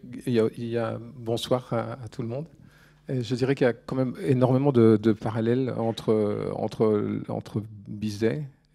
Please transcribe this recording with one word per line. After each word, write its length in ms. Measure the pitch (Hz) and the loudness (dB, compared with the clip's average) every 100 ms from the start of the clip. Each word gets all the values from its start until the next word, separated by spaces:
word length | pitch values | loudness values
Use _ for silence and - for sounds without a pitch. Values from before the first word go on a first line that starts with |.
| 127 120 | -16 -10
qu'il 100 | - | 0
y 60 | 117 | 2
a, 80 | 110 - | 2 0
il 80 | 117 | -6
y 120 | 117 | -4
a, 180 | 113 113 | -4 -6
bonsoir 760 | 117 127 113 117 - 127 - | -10 -12 -4 -4 0 -2 0
à, 300 | 120 113 - | -4 -4 -10
à 60 | 110 | -12
tout 160 | - | -10
le 40 | 117 | -8
monde. 200 | 127 160 - - _ _ _ - | -8 -10 -16 -20 _ _ _ -6
Et 120 | 135 | -4
je 140 | 113 120 | -2 -2
dirais 180 | 127 | 0
qu'il 120 | 139 127 | 4 2
y 40 | |
a 40 | |
quand 240 | 117 - 131 | 2 -4 -2
même 180 | 127 - | -2 -2
énormément 500 | 170 127 127 131 143 | 0 4 4 4 4
de, 240 | 123 113 107 | 6 8 8
de 160 | 110 | 4
parallèles 640 | 104 117 110 113 123 131 110 | 2 -2 -2 0 0 0 -2
entre, 760 | 113 110 - 107 104 107 104 - | -4 -4 0 2 2 -2 -4 -4
entre, 640 | 107 - 110 104 107 107 - | -6 0 2 2 0 -4 -6
entre 340 | 113 - 113 107 104 101 | -8 -6 -8 -8 -14 -14
Bizet 580 | 107 107 101 113 147 143 - _ | -6 -6 0 0 0 -8 -14 _